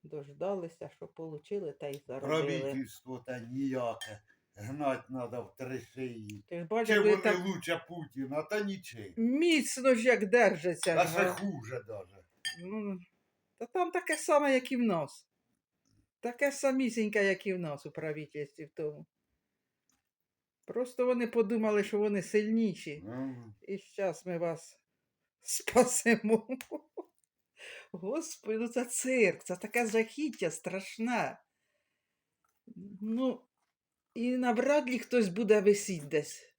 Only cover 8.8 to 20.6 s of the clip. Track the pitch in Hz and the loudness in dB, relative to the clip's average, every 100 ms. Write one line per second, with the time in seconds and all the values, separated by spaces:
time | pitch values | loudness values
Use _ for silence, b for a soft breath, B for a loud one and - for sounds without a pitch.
8.8 | - 113 98 147 226 269 339 311 - - | -10 -14 -12 -2 0 2 4 4 2 0
9.8 | 262 247 240 220 202 233 214 170 175 170 | 2 4 4 2 4 6 6 4 -2 -2
10.8 | - 165 170 170 180 175 202 156 110 127 | 0 4 4 4 0 0 -4 -6 -8 -10
11.8 | 113 107 92 95 _ _ - - 180 214 | -10 -14 -14 -20 _ _ -12 -10 -8 -6
12.8 | 208 185 180 _ _ _ _ _ - 381 | -6 -8 -12 _ _ _ _ _ -8 -2
13.8 | 349 359 - 302 - 302 285 262 254 254 | -2 -2 -2 -4 4 4 6 2 2 0
14.8 | 233 175 143 - _ _ _ _ _ _ | 2 2 -2 -10 _ _ _ _ _ _
15.8 | _ _ _ _ 233 240 285 277 277 262 | _ _ _ _ -10 0 0 2 0 2
16.8 | 254 233 214 214 196 185 208 185 170 143 | 0 2 0 4 2 2 -2 -2 -4 -6
17.8 | 151 151 156 151 147 151 147 - 151 - | -10 -8 -6 -6 -8 -10 -10 -10 -16 -6
18.8 | 151 151 156 _ _ _ _ _ _ _ | -6 -6 -18 _ _ _ _ _ _ _
19.8 | _ _ _ _ _ _ _ _ | _ _ _ _ _ _ _ _